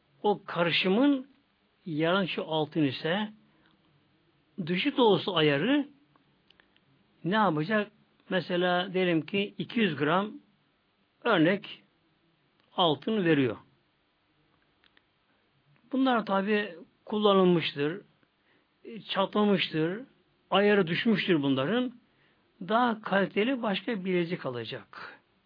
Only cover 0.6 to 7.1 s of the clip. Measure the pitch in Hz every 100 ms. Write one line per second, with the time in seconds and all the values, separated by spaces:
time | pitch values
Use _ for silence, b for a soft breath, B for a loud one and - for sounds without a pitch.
0.6 | 170 - 185 208 285 269 254 _ _ _
1.6 | _ _ 185 151 165 196 170 - 160 156
2.6 | 151 165 139 120 160 196 214 - _ b
3.6 | b b _ _ _ _ _ _ _ -
4.6 | 165 180 285 285 226 170 - 165 151 143
5.6 | 220 294 - _ _ _ _ _ _ _
6.6 | _ _ _ _ _